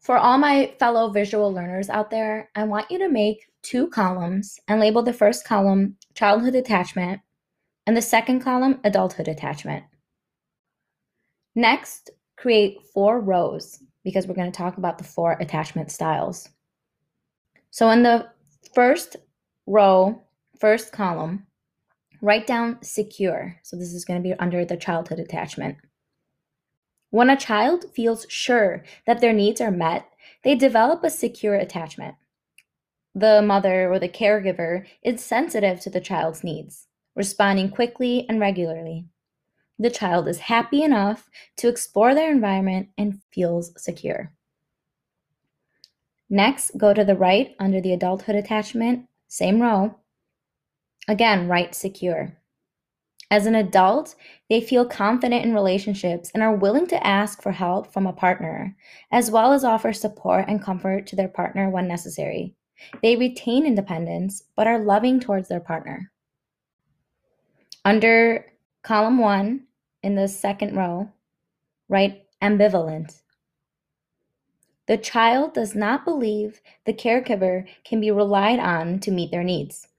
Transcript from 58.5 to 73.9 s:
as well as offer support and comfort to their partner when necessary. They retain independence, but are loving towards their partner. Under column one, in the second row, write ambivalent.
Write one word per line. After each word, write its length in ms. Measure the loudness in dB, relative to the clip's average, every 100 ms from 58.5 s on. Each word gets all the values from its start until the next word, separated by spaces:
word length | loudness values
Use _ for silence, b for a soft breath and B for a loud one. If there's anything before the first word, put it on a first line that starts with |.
| -8 -10 -14 b b b
as 180 | 0 2
well 220 | 4 4
as 120 | 4
offer 280 | 2 0 0
support 540 | -4 -6 -6 0 0 0
and 140 | -4
comfort 440 | -4 -6 -2 -4 -6
to 100 | -4
their 120 | -4
partner 400 | -4 -6 -2 -2
when 180 | -2 -4
necessary. 680 | -6 -10 -8 -6 -6 -10 _ _ _ B B
They 140 | 2 2
retain 500 | 0 -4 -2 0 2
independence, 800 | 0 -2 -6 -6 -6 -6 -8 _ -2
but 100 | 0
are 120 | 2
loving 420 | 2 2 4 0
towards 280 | 0 -4 -2
their 120 | -8
partner. 500 | -6 -8 -8 -14 -16 _ _ _ _ _ _ _ _ _ _ _ _ _ _ _ _ -4
Under 600 | 2 4 6 6 4 2 -6 _ _ _
column 360 | -2 0 2 2
one, 460 | 2 2 0 -4 -10 _ _ _
in 120 | -4
the 140 | -2 -2
second 480 | -2 -6 -4 -6 -4
row, 340 | -4 -4 -10 _ _ _ _ _ _ _ _
write 360 | 0 0 -2 _ _
ambivalent. 800 | 0 4 4 2 -2 -8 -12 -16 _ _ _ _ _ _ _